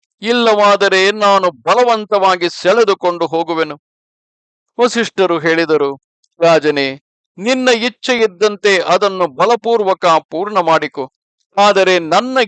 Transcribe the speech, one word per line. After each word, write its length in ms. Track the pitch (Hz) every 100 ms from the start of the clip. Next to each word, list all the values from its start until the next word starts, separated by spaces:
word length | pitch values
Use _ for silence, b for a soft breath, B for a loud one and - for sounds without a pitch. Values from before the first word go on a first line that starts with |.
| _ _
ಇಲ್ಲವಾದರೆ 920 | 208 240 233 208 202 202 196 190 190
ನಾನು 400 | 214 202 196 185
ಬಲವಂತವಾಗಿ 960 | 135 117 214 247 220 214 208 190 185 175
ಸೆಳೆದುಕೊಂಡು 800 | - 180 220 220 190 180 175 165
ಹೋಗುವೆನು." 500 | 165 165 165 156 147 _ _ _ _ _ _ _ _ _ -
ವಸಿಷ್ಠರು 600 | 240 233 220 - 196 165
ಹೇಳಿದರು, 600 | 160 165 165 156 143 139 _ _ _ -
"ರಾಜನೇ, 580 | 165 160 147 147 139 139 _ _ _ -
ನಿನ್ನ 320 | 208 262 254
ಇಚ್ಛೆ 440 | 233 240 - -
ಇದ್ದಂತೆ 640 | 247 220 175 208 208 208 190
ಅದನ್ನು 480 | 156 175 202 190 170
ಬಲಪೂರ್ವಕ 800 | 131 190 233 226 233 196 185 180
ಪೂರ್ಣ 520 | 160 - 156 202 208
ಮಾಡಿಕೊ. 540 | 165 160 147 - 131 _ _ _ _ -
ಆದರೆ 420 | 208 190 185 180
ನನ್ನ 380 | 160 175 247 262